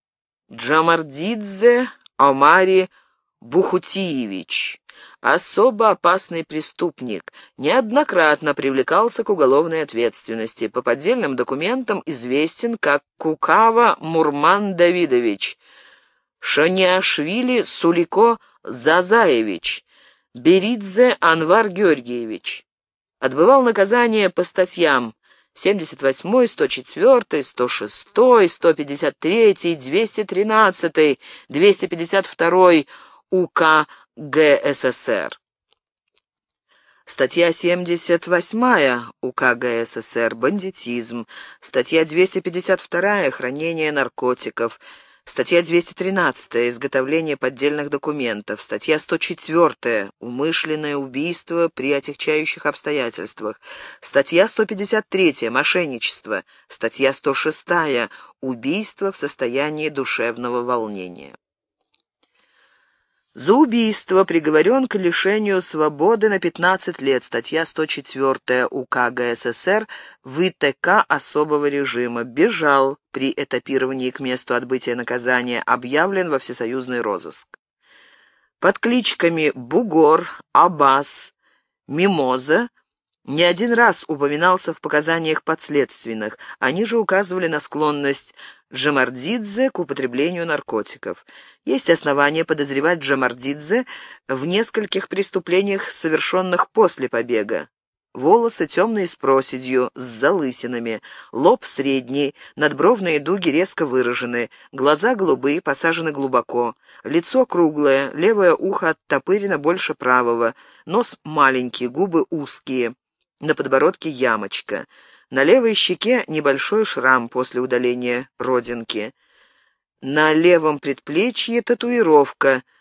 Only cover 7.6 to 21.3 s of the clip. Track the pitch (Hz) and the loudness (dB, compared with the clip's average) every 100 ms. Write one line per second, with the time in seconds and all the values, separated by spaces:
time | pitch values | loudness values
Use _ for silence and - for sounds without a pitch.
7.6 | 139 240 220 262 294 180 156 147 156 143 | 0 2 2 0 0 2 4 2 0 -2
8.6 | 135 131 123 170 233 - 220 185 131 139 | -2 0 2 2 2 -2 -2 2 4 4
9.6 | 165 160 143 113 117 - - 113 113 - | 2 -2 -4 -2 -2 -2 -10 -8 -8 -6
10.6 | 117 127 123 127 165 254 160 127 127 135 | -6 -4 -2 0 0 0 -2 -4 -4 -4
11.6 | 180 262 233 196 - 131 123 139 160 - | -4 -4 -4 -6 -6 -8 -2 -2 -2 -2
12.6 | 240 226 151 143 _ - 160 156 - 180 | -6 -2 0 0 _ -8 -6 -2 2 4
13.6 | 226 226 226 - 160 165 151 143 160 202 | 6 6 4 2 -2 0 0 2 2 2
14.6 | 202 175 175 180 160 123 117 101 - - | 0 2 2 2 0 2 0 -2 -8 -12
15.6 | _ - - _ _ _ _ _ - 143 | _ -20 -20 _ _ _ _ _ -4 2
16.6 | 160 185 180 185 185 - 151 220 254 240 | 2 4 4 4 0 -2 -4 -2 0 0
17.6 | 165 - 170 165 170 196 233 226 _ _ | -2 0 0 2 0 4 2 2 _ _
18.6 | - 123 131 170 180 233 190 120 110 87 | -14 -2 2 4 4 4 4 4 0 -4
19.6 | - - _ _ _ _ _ 123 139 190 | -6 -8 _ _ _ _ _ -2 4 4
20.6 | 208 233 196 190 247 - 165 | 4 -4 -2 2 4 4 2